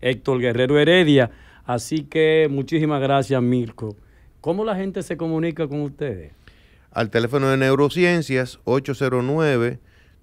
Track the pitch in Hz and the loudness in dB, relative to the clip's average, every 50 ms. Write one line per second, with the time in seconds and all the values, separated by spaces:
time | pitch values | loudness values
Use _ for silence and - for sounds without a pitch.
0 | - 127 127 104 - 143 131 123 123 123 113 123 127 127 147 147 147 160 175 185 | -4 -4 -4 -2 -2 -2 -2 0 0 0 0 0 0 2 4 4 4 6 6 4
1 | 170 151 143 131 120 - - - - - - - - - 123 123 - - 160 156 | 6 6 6 4 4 2 -2 -14 -20 -20 -20 -20 -8 -6 -6 -6 -4 -4 -6 -6
2 | 139 143 - 160 156 156 156 160 156 147 139 139 131 - 165 156 156 151 151 135 | -6 -4 0 2 2 4 4 4 2 2 0 -4 -4 -2 -2 -2 0 0 0 0
3 | 135 135 139 139 123 - 135 127 123 120 127 123 117 113 - - 113 107 104 - | 0 2 2 0 2 0 0 0 2 0 0 0 -2 -6 -8 -10 -10 -10 -10 -12
4 | - _ _ _ - - _ _ - 160 175 202 220 226 196 185 196 196 175 190 | -20 _ _ _ -20 -20 _ _ -6 -4 -4 -2 -2 -4 -4 -4 -6 -6 -6 -8
5 | 175 - 175 143 165 165 160 160 165 170 151 165 160 135 143 147 147 139 139 - | -8 -8 -8 -6 -4 -4 -2 -2 -2 -4 -4 -4 -6 -6 -4 -6 -6 -8 -8 -8
6 | 147 135 101 90 78 71 - _ _ - - _ _ _ _ _ _ _ - - | -8 -8 -8 -10 -12 -18 -20 _ _ -20 -20 _ _ _ _ _ _ _ -6 -4
7 | 117 101 - 117 120 113 139 139 135 135 135 135 135 131 135 135 143 139 - 175 | -4 0 0 0 0 2 0 0 2 2 2 2 2 2 4 2 2 0 2 2
8 | 180 175 175 170 143 131 135 131 127 123 - - - - 123 139 135 147 131 - | 2 2 2 0 -2 -2 -2 -2 -2 -4 -8 -12 -4 -2 -2 -2 0 -4 -4 -2
9 | 139 131 127 123 123 131 147 160 160 147 131 117 117 120 131 - _ _ _ _ | -2 0 0 0 -2 0 0 0 0 2 2 2 0 -2 -4 -6 _ _ _ _
10 | _ _ _ _ | _ _ _ _